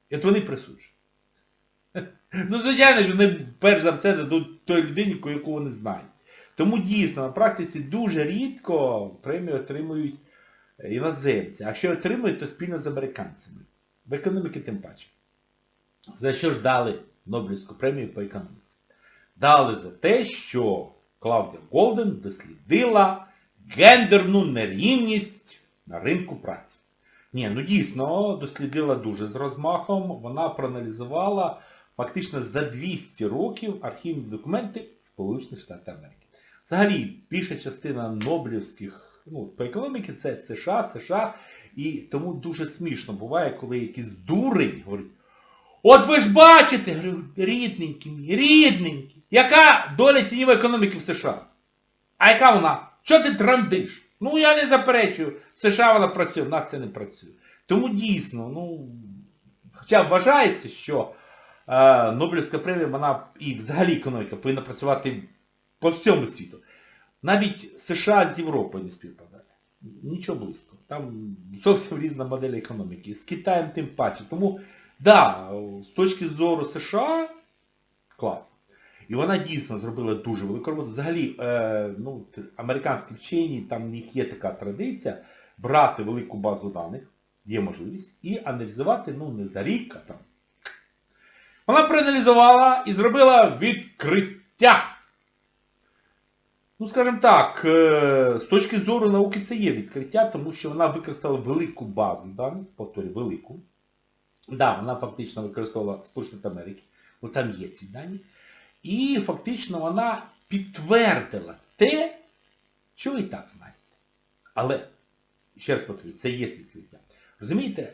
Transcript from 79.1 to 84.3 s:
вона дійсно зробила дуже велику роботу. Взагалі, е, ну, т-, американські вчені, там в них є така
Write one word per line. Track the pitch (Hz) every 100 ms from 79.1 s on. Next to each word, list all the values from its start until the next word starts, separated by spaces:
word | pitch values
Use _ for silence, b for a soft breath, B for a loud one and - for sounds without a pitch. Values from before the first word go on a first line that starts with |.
вона | 120 165 190
дійсно | 160 151 - 107
зробила | 113 117 113
дуже | 104 117 104 98
велику | 113 160
роботу. | 151 123
Взагалі, | 110 156 170 139 -
е, | 123 120 110 107 104 98
ну, | 123 127 101
т-, | - 98 -
американські | 120 135 139 113 -
вчені, | 110 - 170 165 127
там | 98 117
в | 113
них | 117 113 131
є |
така | -